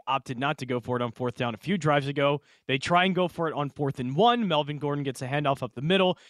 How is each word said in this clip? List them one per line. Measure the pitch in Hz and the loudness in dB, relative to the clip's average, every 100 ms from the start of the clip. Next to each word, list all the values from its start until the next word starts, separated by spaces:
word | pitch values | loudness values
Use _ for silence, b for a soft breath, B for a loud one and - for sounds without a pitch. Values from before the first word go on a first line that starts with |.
| - | -2
opted | 135 - 123 | -2 -2 -2
not | 139 156 | -2 -2
to | 123 | -4
go | 123 | -4
for | 117 123 | -2 -2
it | |
on | 120 | -2
fourth | - 123 - | -2 -6 -2
down | 123 | -4
a | 110 | -4
few | - 196 | -4 -2
drives | 151 147 139 | 2 2 0
ago. | 143 143 143 b b - | 0 0 0 b b -4
They | 135 | -2
try | - 175 185 | 2 4 4
and | |
go | 175 180 | 2 0
for | - 165 | -2 -4
it | |
on | 127 143 | -2 -4
fourth | - 143 135 | -2 -4 -2
and | 127 143 | -4 2
one. | 226 240 214 | 4 4 2
Melvin | 151 147 147 | 0 0 -4
Gordon | 147 143 | -4 -2
gets | 139 127 | -4 -4
a | 127 | -4
handoff | 147 143 139 | 0 0 0
up | 123 - | -4 -6
the | |
middle. | 147 190 185 175 b | 0 4 2 0 b